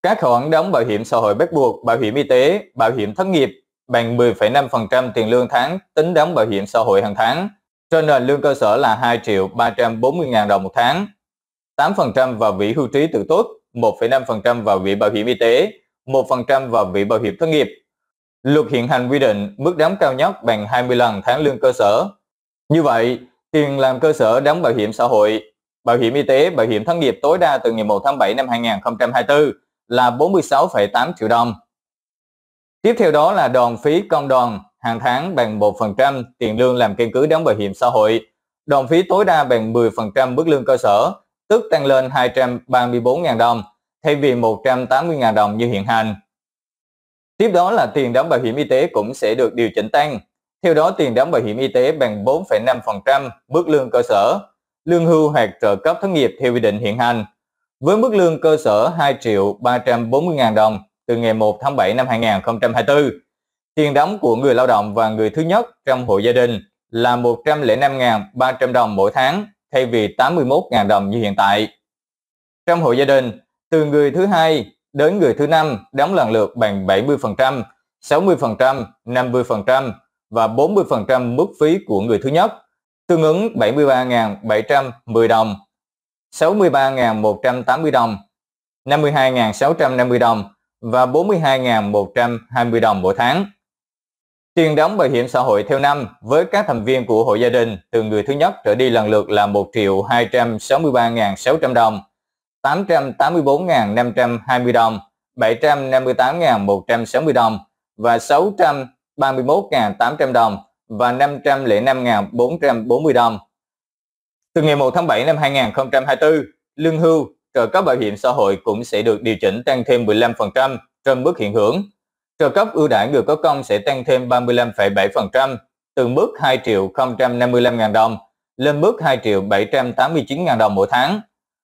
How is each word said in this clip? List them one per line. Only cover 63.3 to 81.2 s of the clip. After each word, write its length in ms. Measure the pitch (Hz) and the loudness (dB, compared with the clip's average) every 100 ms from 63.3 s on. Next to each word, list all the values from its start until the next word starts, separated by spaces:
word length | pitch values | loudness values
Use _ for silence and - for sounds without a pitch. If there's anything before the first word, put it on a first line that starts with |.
| _ _ _ _ - | _ _ _ _ -2
tiền 180 | 151 | 0
đóng 260 | 143 160 208 | 2 0 0
của 160 | 127 113 | 0 0
người 200 | 139 120 | 2 2
lao 120 | 127 | 2
động 260 | 110 104 | 0 0
và 160 | 104 113 | -2 -2
người 200 | 110 107 | 0 -2
thứ 120 | 127 | -2
nhất 240 | 160 202 240 _ - | -2 -2 -2 _ -4
trong 200 | 127 123 | -4 0
hộ 120 | 98 | 0
gia 140 | 113 | 2
đình 300 | 123 123 110 - _ _ | 2 2 -2 -10 _ _
là 240 | 113 123 123 | -2 0 2
một 260 | 120 117 - | 0 0 -2
trăm 160 | 156 | 0
lẻ 140 | 131 110 | 0 2
năm 220 | 139 135 | 0 0
ngàn 280 | 123 110 98 | 0 -2 -6
ba 180 | 123 131 | -4 -2
trăm 220 | 127 127 | 0 0
đồng 220 | 120 113 101 | 0 0 0
mỗi 160 | 98 | 0
tháng, 320 | - 131 180 208 _ _ | 0 -2 -2 -8 _ _
thay 140 | 135 127 | -2 0
vì 220 | 117 104 | 0 -2
tám 280 | - 131 170 | 0 0 0
mươi 100 | 127 | 0
mốt 180 | 143 - | 0 0
ngàn 160 | 120 101 | -2 2
đồng 220 | 104 98 | 0 0
như 100 | 113 | -4
hiện 140 | 107 98 | -4 0
tại. 300 | 98 104 107 _ _ _ _ _ _ _ _ _ - | 0 0 -2 _ _ _ _ _ _ _ _ _ -2
Trong 160 | 170 | 0
hộ 100 | 156 | 2
gia 140 | 123 139 | 2 4
đình, 340 | 139 123 104 _ _ _ | 2 2 -8 _ _ _
từ 160 | 160 151 | 0 2
người 260 | 147 147 | 2 2
thứ 140 | 147 196 | 0 0
hai 460 | 180 160 156 104 _ _ | 2 2 0 -4 _ _
đến 260 | 139 151 202 | 0 0 2
người 140 | 156 | 0
thứ 140 | 110 147 | 0 0
năm 380 | 160 156 113 - | 0 0 -4 -8
đóng 220 | 135 147 | -4 0
lần 180 | 190 117 | 0 0
lượt 240 | 113 101 - | 0 0 0
bằng 320 | 110 98 95 | -2 -2 0
bảy 140 | 98 | 0
mươi 160 | 131 139 | 2 -2
phần 140 | 120 95 | -2 -2
trăm, 280 | 131 139 104 _ _ _ | -2 -2 -10 _ _ _
sáu 200 | - 147 | -2 0
mươi 140 | 190 151 | 2 0
phần 160 | 127 107 | -2 0
trăm, 260 | 131 135 110 _ - | 0 0 -8 _ -6
năm 260 | 123 127 | -2 0
mươi 120 | 123 | -2
phần 200 | 117 110 98 | -2 -4 0
trăm 260 | 131 135 98 _ _ _ | 0 0 -10 _ _ _
và 180 | 113 113 | -2 0
bốn 280 | 117 151 202 | 0 0 0
mươi 80 | 170 | 0
phần 160 | 123 98 | -2 0
trăm 280 | 127 | -2